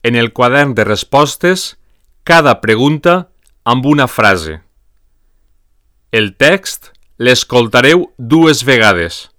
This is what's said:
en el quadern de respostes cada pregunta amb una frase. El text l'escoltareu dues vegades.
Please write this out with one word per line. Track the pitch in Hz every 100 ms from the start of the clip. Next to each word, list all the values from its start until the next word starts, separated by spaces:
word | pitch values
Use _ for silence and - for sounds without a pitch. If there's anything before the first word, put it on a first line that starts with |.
| 117
en | 120
el | 117
quadern | - 123 139 143 113
de |
respostes | 104 104 - 139 147 - 180 185 - - _ _ _ _
cada | - 165 143 117
pregunta | - 110 139 151 170 180 175 _ _ _ 117
amb | 127 139
una | 147 127
frase. | - 107 92 80 78 _ _ _ _ _ _ _ _ _ _ _ _ _ _ _
El | 113 104 -
text | 139 190 - - - _ _ _
l'escoltareu | 123 123 - 123 117 120 131 175 175 -
dues | 117 156 160 143 131
vegades. | 127 107 90 82 - -